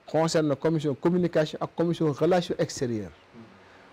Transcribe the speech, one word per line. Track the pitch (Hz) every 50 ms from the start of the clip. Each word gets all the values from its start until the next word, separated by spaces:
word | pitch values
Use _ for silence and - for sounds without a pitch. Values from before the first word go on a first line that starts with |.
| _
concerne | - - 151 160 165 - 170 156 151 139
commission | 131 - 160 165 160 143 151 135
communication | - - 175 175 180 175 165 - 165 156 151 - -
ak | - 143 -
commission | - 165 170 165 - 165 156 139
relation | - 156 165 185 180 170 - - -
extérieure | 165 117 - - 139 120 117 107 101 85 - - - - - - - - - - - - - - - -